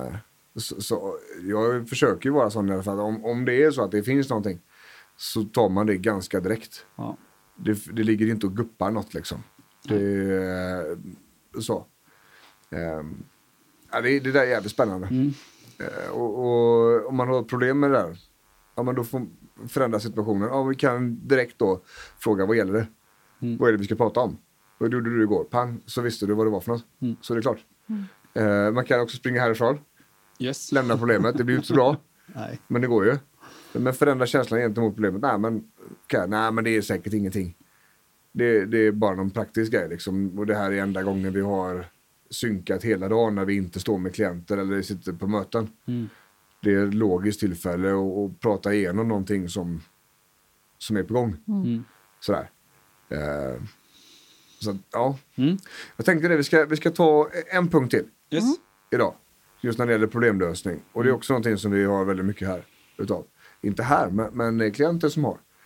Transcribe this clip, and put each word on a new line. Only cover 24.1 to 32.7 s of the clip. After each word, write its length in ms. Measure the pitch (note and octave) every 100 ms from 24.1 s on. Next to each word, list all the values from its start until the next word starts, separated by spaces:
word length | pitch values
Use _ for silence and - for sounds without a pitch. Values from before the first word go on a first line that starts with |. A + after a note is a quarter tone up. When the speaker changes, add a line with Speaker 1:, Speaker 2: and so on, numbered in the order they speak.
| A#2+
Speaker 1:
om? 180 | A2+ - _ _ _ -
Vad 140 | A#2
gjorde 180 | B2 A#2
du 120 | A#2
igår? 220 | G#2+ F#2
Pang, 360 | - A#2+ B2 A#2+ -
så 140 | B2+
visste 260 | A#2+ - G2+
du 80 |
vad 120 | G#2+ A2
det 40 |
var 100 | G2
för 120 | A#2
något. 120 | A#2 - -
Speaker 2:
Mm. 160 | B2 A2
Speaker 1:
Så 140 | -
det 60 | A#2
är 20 |
klart. 220 | A#2+ G#2+ - _ -
Speaker 3:
Mm. 160 | G#3+ F#3+ _ _ A2+ G#2+ G2+ G#2
Speaker 1:
Eh, 60 |
man 120 | A#2+
kan 160 | B2 B2
också 160 | A#2+ -
springa 240 | B2+ B2
härifrån. 380 | A#2+ A2+ A#2+ D3 - _ _ _ _ -
Speaker 2:
Yes. 340 | B2+ C#3 -
Speaker 1:
Lämna 240 | C#3 B2 A2
problemet, 380 | A#2+ G#2+ A2 C#3
det 60 |
blir 100 | B2
ju 20 | C3
inte 100 | -
så 60 |
bra. 220 | C3+ B2+ C#3+ _
Speaker 2:
<laughs> 120 | _ -
Nej. 340 | A#2 A2 -
Speaker 1:
Men 140 | -